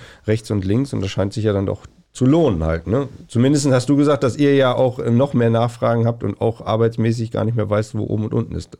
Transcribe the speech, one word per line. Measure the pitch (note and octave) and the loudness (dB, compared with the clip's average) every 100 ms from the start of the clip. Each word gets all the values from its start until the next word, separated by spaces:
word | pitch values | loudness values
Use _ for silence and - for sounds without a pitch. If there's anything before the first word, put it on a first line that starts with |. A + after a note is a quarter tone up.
| - - - | -12 -10 -2
rechts | A2 - | -2 -2
und | G#2 F#2 | -4 0
links. | A2 C#3 | 0 -2
Und | G#2+ | -4
das | F#2+ | -4
scheint | - G2 | -2 -4
sich | - G#2+ | -2 0
ja | |
dann | G2 G2 | 0 -2
doch | G2+ - _ _ | -6 -10 _ _
zu | - B2+ | -2 2
lohnen | D#3+ D3+ E2+ D#2+ | 4 2 2 -2
halt, | E2 F2 | -2 -2
ne? | A#2+ C#3 - - | -2 -4 -10 -6
Zumindest | A#2 C3 D3+ C#3+ | 0 2 2 2
hast | B2+ B2 | 2 2
du | C#3+ | 2
gesagt, | D3 C#3 | 4 2
dass | C#3 B2+ | 0 2
ihr | C#3+ C#3 | 2 4
ja | B2+ | 2
auch, | A#2 B2+ A#2 | 2 0 0
äh, | B2 | 0
noch | A#2 C#3 | 2 2
mehr | A#2+ A#2 | 2 2
Nachfragen | A2+ A#2+ - A#2 A#2 A#2 | 2 0 -2 -2 0 0
habt | A#2 G2 | -2 -6
und | - | -2
auch | A#2 G#2+ | -4 -4
arbeitsmäßig | - A2 A2+ A#2 A2+ A#2 A2+ | -2 0 0 0 -2 -2 -4
gar | G#2 A2 | -2 -2
nicht | A#2 | -2
mehr | G#2 | -2
weißt, | G#2 A2 G#2+ | -2 -2 -6
wo | |
oben | G#2 G#2+ G#2+ | -4 -4 -2
und | |
unten | A2+ - E2+ | -4 -4 -8
ist, | - | -12